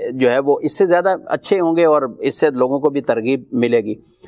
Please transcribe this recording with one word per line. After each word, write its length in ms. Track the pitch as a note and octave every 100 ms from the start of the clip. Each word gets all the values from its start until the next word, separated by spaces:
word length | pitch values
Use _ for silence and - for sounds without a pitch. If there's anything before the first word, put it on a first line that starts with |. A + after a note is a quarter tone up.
| A2
جو 200 | B2+ B2
ہے 80 | B2+
وہ 200 | C#3 C#3
اس 180 | - -
سے 80 | F#3+
زیادہ 300 | F3 F#3 F3 -
اچھے 340 | - - G3
ہوں 160 | E3 E3
گے 100 | E3
اور 160 | D3+
اس 380 | C3 G#2+ B2+ -
سے 100 | D#3
لوگوں 300 | B2+ B2+ C#3
کو 100 | C#3+
بھی 120 | C#3+
ترغیب 420 | C3 A2+ A2+ C3+ -
ملے 300 | B2+ A#2+ A#2
گی، 140 | G#2+ - _ _